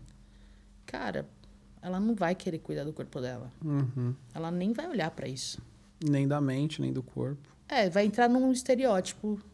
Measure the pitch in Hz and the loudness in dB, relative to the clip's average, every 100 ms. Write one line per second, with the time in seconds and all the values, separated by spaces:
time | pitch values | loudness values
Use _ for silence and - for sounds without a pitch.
0 | - - - - - - - - - - | -12 -20 -20 -20 -20 -20 -20 -20 -12 -6
1 | 233 170 - - - - - - 180 185 | -4 -4 -6 -14 -20 -20 -20 -14 -6 -2
2 | 214 220 170 185 - 160 - 151 143 151 | 0 2 2 0 -2 -6 -4 -4 -4 -6
3 | 135 143 123 123 127 - 156 143 131 131 | -8 -6 -6 -6 -10 -8 0 0 0 0
4 | 123 131 - - 165 175 185 233 330 269 | -2 -4 -8 -8 -4 0 0 -2 -2 0
5 | 160 - 135 131 - - - - - - | -2 -2 -8 -8 -8 -10 -14 -20 -20 -4
6 | 156 143 139 143 139 131 151 - 135 131 | 2 4 4 2 2 2 -2 -2 -2 -4
7 | 127 131 127 143 - - - 277 196 180 | -6 -6 -4 -6 -12 -20 -4 0 2 4
8 | 208 214 240 247 262 254 - 247 262 190 | 2 4 4 6 4 2 2 2 4 2
9 | 185 - 214 208 - | 0 -4 -4 -4 -8